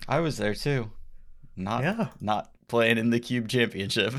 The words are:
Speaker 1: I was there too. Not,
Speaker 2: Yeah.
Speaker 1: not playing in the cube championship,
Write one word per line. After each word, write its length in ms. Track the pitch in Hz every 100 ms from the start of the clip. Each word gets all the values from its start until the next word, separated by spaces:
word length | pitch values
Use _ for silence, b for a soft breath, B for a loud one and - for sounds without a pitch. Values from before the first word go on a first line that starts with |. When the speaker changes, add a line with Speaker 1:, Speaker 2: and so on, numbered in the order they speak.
| -
Speaker 1:
I 120 | 139
was 180 | 165 113
there 180 | 104 104
too. 360 | 147 139 101 - - - - - - -
Not, 280 | 92 117
Speaker 2:
Yeah. 240 | 139 226 185 -
Speaker 1:
not 300 | 104 107 - - -
playing 280 | 117 113 117
in 120 | 113
the 100 | 117
cube 300 | 120 123 110
championship, 640 | 123 113 95 98 113 101